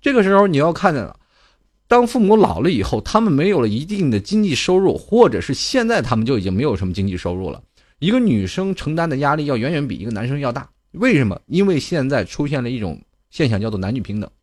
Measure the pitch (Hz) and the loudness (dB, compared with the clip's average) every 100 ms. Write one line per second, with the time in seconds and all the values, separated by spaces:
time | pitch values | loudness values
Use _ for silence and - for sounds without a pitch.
0 | - 262 190 196 202 143 160 175 196 147 | 2 2 4 4 4 4 2 2 0 0
1 | 98 - _ _ _ _ _ _ _ 240 | -6 -12 _ _ _ _ _ _ _ 2
2 | 240 254 196 220 196 82 147 123 95 110 | 4 2 4 6 4 2 0 0 -2 -4
3 | - 208 226 139 180 185 113 107 160 208 | 0 0 2 2 2 0 0 -2 -4 -2
4 | 156 104 98 214 208 127 - 185 190 - | 0 0 0 0 0 0 2 2 2 0
5 | - 220 214 98 - 135 - 262 226 226 | 0 4 4 4 -4 -6 -2 -2 0 0
6 | 120 113 113 127 92 95 147 98 95 87 | 0 0 0 0 0 -2 -2 -2 -4 -2
7 | 98 90 90 87 92 - _ _ _ _ | -4 -4 -4 -4 -6 -10 _ _ _ _
8 | 160 247 226 113 92 - 190 185 - 160 | 0 2 2 0 -2 -4 -4 -4 -4 -4
9 | 170 135 143 151 147 127 123 170 143 85 | -2 0 0 0 -2 -2 -2 -4 -4 -6
10 | 110 107 120 143 139 127 - _ _ 156 | -8 -6 -4 -4 -4 -6 -12 _ _ -2
11 | 247 175 117 90 _ 175 196 156 - 170 | 2 2 2 -2 _ 0 2 0 -2 -4
12 | 135 139 101 - 147 143 120 123 98 60 | 0 -2 -4 -4 -4 -2 -4 -6 -6 -8
13 | _ _ _ - 147 101 110 104 95 127 | _ _ _ -2 0 0 -4 -4 -4 -4
14 | 101 104 101 _ | -4 -8 -8 _